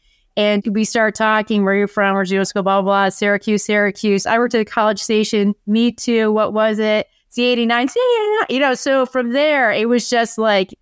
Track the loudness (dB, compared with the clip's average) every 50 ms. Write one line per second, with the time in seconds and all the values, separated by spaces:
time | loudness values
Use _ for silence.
0 | _ _ _ _ _ _ -4 -2 0 0 0 0 -2 -2 -2 -2 -2 0 0 0
1 | 0 0 0 0 0 0 0 0 0 0 0 0 2 2 2 0 0 0 0 0
2 | 0 0 0 0 -2 0 0 -2 -2 -2 -2 -2 0 0 0 0 2 2 2 2
3 | 0 0 -2 -2 0 0 0 0 0 0 -2 -2 0 0 0 0 0 0 -2 -2
4 | -2 0 0 0 0 0 0 0 0 0 0 -2 -2 -2 -2 0 0 0 0 -2
5 | -2 -2 0 0 0 0 0 0 0 0 -2 -4 _ -2 0 2 2 0 -2 -2
6 | -2 -2 0 0 2 2 0 0 0 0 0 0 0 0 0 0 0 0 0 0
7 | -2 -6 _ _ _ _ -4 -2 0 0 2 2 0 0 0 0 0 0 0 0
8 | 0 2 0 0 0 0 -2 -2 -2 -2 -2 0 0 0 0 -2 -2 0 0 0
9 | 0 -2 -2 -4 -2 -2 0 0 0 2 2 2 2 2 0 0 0 2 2 0
10 | 0 0 0 0 0 -2 -2 -2 0 2 2 2 0 -2 -6 -16